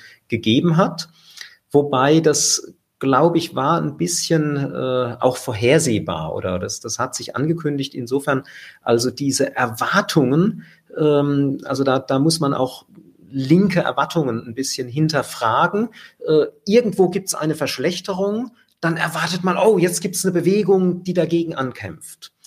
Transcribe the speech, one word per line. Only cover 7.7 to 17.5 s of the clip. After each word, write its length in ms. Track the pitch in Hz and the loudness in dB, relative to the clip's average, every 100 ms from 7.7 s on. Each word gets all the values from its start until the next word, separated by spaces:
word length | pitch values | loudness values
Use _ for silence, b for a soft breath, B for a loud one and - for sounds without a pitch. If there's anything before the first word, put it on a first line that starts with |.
| 143 135 | -4 -6
Insofern, 480 | - 117 135 143 135 B B B B | -8 -4 -4 -2 -4 B B B B
also 280 | - 117 123 | 0 0 0
diese 440 | 117 139 123 135 | -2 -2 0 -2
Erwartungen, 1080 | 127 120 113 - 196 202 160 127 151 208 - B B _ - | 0 -4 -2 0 0 2 2 4 4 2 -2 B B _ 0
ähm, 640 | 151 147 143 143 139 135 | 2 4 2 2 0 -2
also 200 | - 135 | -4 0
da, 140 | 135 131 | 2 0
da 200 | - 135 | 0 2
muss 220 | 160 160 | 2 2
man 140 | 143 | 0
auch 320 | 147 127 - _ - - _ - | 0 -2 -4 _ -20 -20 _ -10
linke 500 | 135 131 175 202 180 | -6 4 4 6 2
Erwartungen 640 | 143 135 156 170 131 113 | 0 -2 0 0 -2 -4
ein 100 | 120 | -6
bisschen 340 | 120 135 - 123 | -6 -6 -6 -6
hinterfragen. 1000 | 139 156 147 - - 113 127 170 208 233 B B _ - | 0 0 0 -4 -2 0 2 2 0 -4 B B _ 0
Äh, 200 | 156 - - - | 2 2 -4 2
irgendwo 420 | 233 226 190 180 | 2 4 2 2
gibt's 260 | 190 - | 2 -4
eine 200 | - 156 | -4 -2